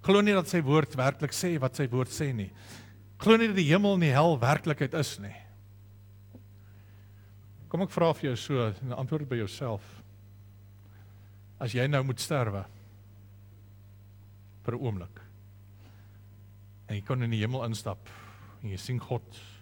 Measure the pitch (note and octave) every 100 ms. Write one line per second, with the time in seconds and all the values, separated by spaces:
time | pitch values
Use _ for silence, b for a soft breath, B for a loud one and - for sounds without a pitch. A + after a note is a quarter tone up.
0 | - G3+ G#3 G3+ E3+ F3 C#3 D3+ D3+ C3
1 | B2+ - C#3+ - F3+ E3 - - C3+ B2
2 | B2 - D3 A#2+ F#2+ - B B B B
3 | B - - A3+ A3+ F#3+ D3+ E3+ G3+ F#3+
4 | E3 C3 E3 D3 A#2+ D3 - D3 C3+ D#3+
5 | C#3+ - G2+ - - - - - - -
6 | - - - - - - b b b b
7 | b b b b - - - E3 F#3+ -
8 | E3+ D#3 C#3+ A#2+ - C#3 A2+ G2 B2+ B2
9 | B2+ D#3 C#3+ B2 G#2 - C3+ G#2 - -
10 | - - - - - - - - - b
11 | b b b b b - B2 B2 C3 D3
12 | C3+ B2 - D3 A2+ G2 F#2+ b b b
13 | b - - - - - - - - -
14 | - - - - - - - A#2+ B2+ G2
15 | F2 - - - - - - b b b
16 | b b b - - - - - - G#2+
17 | G2 B2+ A#2 A2+ G#2+ C3 A#2+ G#2+ A2+ F#2+
18 | - B B B B B G#2+ F#2+ - B2
19 | - B2 - - - -